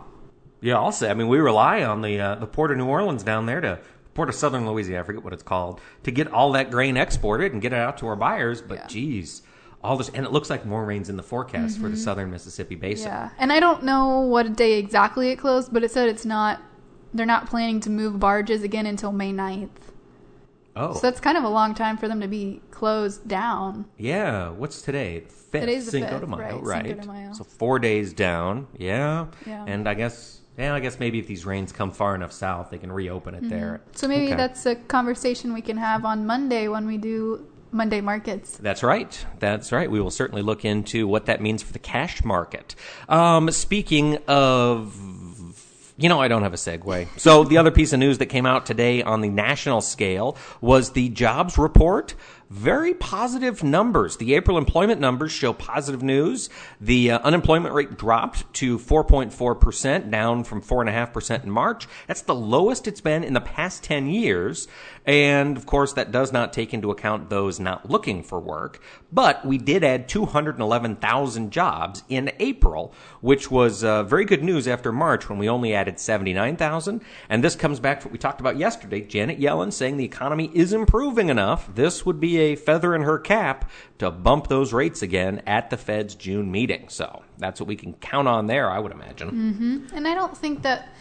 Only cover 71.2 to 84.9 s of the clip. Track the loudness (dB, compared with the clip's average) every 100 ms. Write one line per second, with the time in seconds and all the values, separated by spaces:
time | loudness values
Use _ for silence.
71.2 | 0 -4 -4 0 0 0 -4 -8 -6 -4
72.2 | -4 -2 -4 2 2 2 -8 -12 -20 -2
73.2 | 2 2 4 4 4 4 2 2 2 2
74.2 | 4 2 2 0 0 -2 -2 0 2 0
75.2 | -2 -2 0 0 0 0 0 -4 -2 -2
76.2 | 0 0 0 0 -2 -2 -6 -8 -10 -16
77.2 | -2 2 2 2 -2 0 -2 -2 -6 -6
78.2 | -6 -2 -2 0 -2 -4 -6 -8 -4 -2
79.2 | -2 0 0 0 -2 -2 -4 -2 -6 -4
80.2 | -4 -2 0 2 4 4 4 4 2 2
81.2 | 2 2 2 0 -4 0 0 0 -4 -2
82.2 | 0 2 2 2 0 2 2 2 2 0
83.2 | 2 2 0 -4 -8 -8 -20 -6 -4 2
84.2 | 4 4 4 2 2 2 0